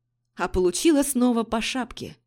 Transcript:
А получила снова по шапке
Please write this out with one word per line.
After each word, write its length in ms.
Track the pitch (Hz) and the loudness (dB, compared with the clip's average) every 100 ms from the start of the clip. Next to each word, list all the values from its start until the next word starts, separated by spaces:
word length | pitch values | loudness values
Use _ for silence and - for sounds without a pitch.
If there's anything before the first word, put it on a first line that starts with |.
| _ _ _ | _ _ _
А 140 | - 180 | -8 -4
получила 540 | 185 180 - 330 285 | 0 0 2 4 4
снова 420 | 277 240 247 233 | 2 2 2 2
по 160 | 226 226 | -2 -4
шапке 560 | - 262 240 - - - | -4 -6 -8 -10 -16 -16